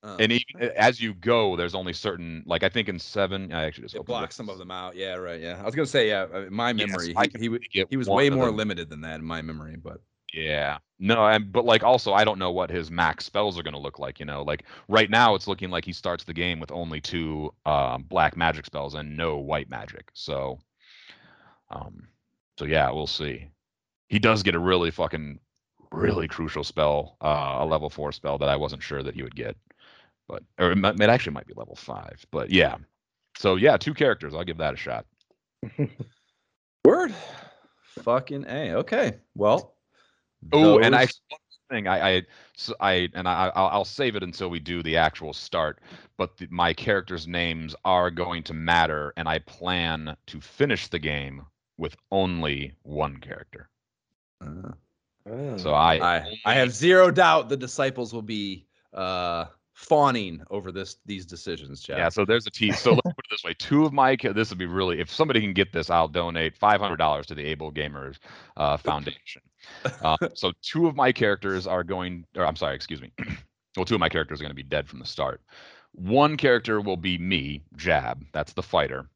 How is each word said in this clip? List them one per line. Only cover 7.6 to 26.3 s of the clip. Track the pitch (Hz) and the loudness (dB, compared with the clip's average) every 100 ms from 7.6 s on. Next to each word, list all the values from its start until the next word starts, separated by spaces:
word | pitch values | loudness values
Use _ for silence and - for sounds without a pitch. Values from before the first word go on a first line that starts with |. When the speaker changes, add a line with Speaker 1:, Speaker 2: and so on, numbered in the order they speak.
| - | -4
Speaker 2:
get | 95 95 | -4 -2
Speaker 1:
he | 135 | -2
was | 117 | 0
Speaker 2:
one | 98 | 4
Speaker 1:
way | 139 | 4
Speaker 2:
of | |
Speaker 1:
more | 135 127 | 4 2
Speaker 2:
them. | 107 | 0
Speaker 1:
limited | 107 87 80 | -2 -4 -8
than | 78 | -10
that | 80 78 | -12 -10
in | 80 | -8
my | 82 | -8
memory, | 80 78 76 101 | -8 -10 -12 -14
but | 80 80 _ _ - | -16 -18 _ _ -14
Speaker 2:
Yeah. | 80 78 73 71 73 _ _ | -8 -2 -2 -2 -4 _ _
No, | 95 117 | 0 4
I'm, | 107 107 104 | 6 4 2
but, | 101 120 | 0 4
like, | 110 | 4
also, | 113 127 110 | 6 4 4
I | 98 | 4
don't | 107 95 | 4 2
know | 92 | -2
what | 90 85 | -2 -2
his | 87 78 | -4 -6
max | 85 82 76 - | 0 0 0 -6
spells | 101 104 87 | -2 -2 -4
are | |
gonna | 80 73 | -8 -10
look | 71 69 | -12 -10
like, | 67 67 | -12 -10
you | 73 | -10
know? | 71 | -8
Like, | 73 76 - - - | -6 -6 -8 -20 2
right | 107 107 | 4 6
now, | 113 120 98 | 6 6 4
it's | 104 | -2
looking | 95 92 | -6 -4
like | 87 | -6
he | 82 | -6
starts | 87 92 87 | -8 -6 -6
the | - | -8
game | 82 87 82 | -4 -4 -4
with | 78 | -8
only | 78 85 80 | -8 -8 -8
two, | - 87 80 76 76 _ 78 | -6 -6 -4 -6 -8 _ 0
uh, | 73 65 64 | 0 0 -4
black | 67 92 78 85 | -4 2 2 2
magic | 82 76 - | 0 0 -8
spells | 76 69 76 | -10 -10 -10
and | 73 76 | -10 -4
no | 82 73 | -4 -4
white | 71 76 69 | -4 -4 -4
magic. | 64 55 - - | -12 -14 -18 -20
So, | - - 69 67 64 _ _ _ - - - _ _ _ _ _ | -16 -8 -6 -6 -10 _ _ _ -20 -20 -20 _ _ _ _ _
um, | - - 50 - _ _ _ _ - | -16 -14 -18 -20 _ _ _ _ -10
so, | 73 | 0
yeah, | 78 67 | 2 2
we'll | 71 73 | 0 -4
see. | - 76 62 73 _ _ _ _ _ _ | -4 -6 -8 -14 _ _ _ _ _ _
He | - | 2
does | 107 110 | 4 4
get | 95 85 | 2 2
a | |
really | 90 92 85 | 2 2 2
fucking, | 78 80 80 73 69 _ _ _ _ _ | -2 -4 -4 -8 -14 _ _ _ _ _
really | - - 98 | -2 0 0
crucial | 80 | -4